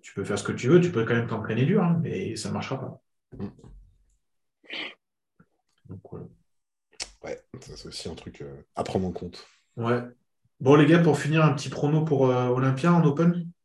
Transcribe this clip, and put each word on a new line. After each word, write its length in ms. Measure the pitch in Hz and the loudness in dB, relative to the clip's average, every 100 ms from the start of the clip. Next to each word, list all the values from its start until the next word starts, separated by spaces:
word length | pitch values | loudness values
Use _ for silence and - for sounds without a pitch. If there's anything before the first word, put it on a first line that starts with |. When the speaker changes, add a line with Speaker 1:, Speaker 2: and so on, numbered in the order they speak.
Speaker 1:
tu 120 | - | -12
peux 100 | - | -10
faire 140 | 92 101 | -6 -4
ce 60 | |
que 80 | - | -4
tu 160 | - 123 | -4 4
veux, 120 | 175 | 4
tu 100 | 170 | 4
peux 120 | 113 | 0
quand 100 | 113 | 0
même 120 | 117 117 | -2 -2
t'entraîner 400 | 110 110 113 143 | -6 -4 0 2
dur, 160 | 208 | 2
hein, 160 | 170 160 | 2 0
mais 340 | 113 98 95 - | -2 -6 -6 -8
ça 140 | 101 | -6
marchera 300 | 104 - 135 | -6 -6 -8
pas. 220 | 131 - _ _ _ 120 | -10 -14 _ _ _ -14
Speaker 2:
Mm. 120 | 101 - - - _ _ _ _ _ _ _ _ _ - - - _ _ _ _ _ _ _ _ - | -12 -14 -20 -20 _ _ _ _ _ _ _ _ _ -12 -12 -16 _ _ _ _ _ _ _ _ -18
Speaker 1:
Donc, 100 | 98 - | -18 -16
voilà. 140 | - - _ _ _ _ _ _ _ - _ | -16 -16 _ _ _ _ _ _ _ -18 _
Speaker 2:
Ouais, 160 | - - _ - | -14 -14 _ -20
ça, 160 | - - | -18 -18
c'est 120 | - | -16
aussi 200 | - - | -14 -14
un 60 | |
truc, 280 | 80 - - | -14 -16 -16
euh, 200 | 71 69 _ - | -18 -18 _ -10
à 80 | |
prendre 200 | - 98 92 | -4 -2 -4
en 40 | |
compte. 380 | 87 90 - - _ _ - | -6 -12 -14 -20 _ _ -6
Speaker 1:
Ouais. 240 | 117 120 120 _ _ _ _ _ | -2 -2 -4 _ _ _ _ _
Bon, 160 | 127 147 | 6 6
les 100 | 147 | 8
gars, 140 | 170 | 6
pour 180 | 165 139 | 4 2
finir, 260 | 143 160 | 0 2
un 80 | 156 | 2
petit 140 | 131 - | 2 -6
prono 340 | - 147 156 | -4 0 0
pour, 240 | 160 135 127 | 0 2 2
euh, 180 | 127 127 | 2 0
Olympia 420 | 127 135 131 175 | 0 0 0 2
en 120 | 175 | 4
Open ? 440 | 147 127 170 175 - - | 4 4 2 2 -6 -14